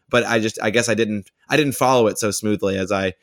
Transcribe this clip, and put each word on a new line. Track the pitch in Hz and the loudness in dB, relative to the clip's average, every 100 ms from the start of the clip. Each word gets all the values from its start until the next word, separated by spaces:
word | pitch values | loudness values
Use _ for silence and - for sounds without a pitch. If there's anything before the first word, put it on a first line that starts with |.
| _ | _
But | 123 | -2
I | 107 117 | 2 0
just, | 110 - | 0 -2
I | 110 | 0
guess | 110 117 | 0 0
I | |
didn't, | 110 110 104 - _ _ | 0 0 -4 -10 _ _
I | 143 | 0
didn't | 143 | 0
follow | 117 127 127 113 | 0 2 4 2
it | 92 | 2
so | 107 | -4
smoothly | 98 107 104 98 95 | -2 -2 -2 -2 -2
as | 95 | -2
I | 101 95 - | -2 -2 -6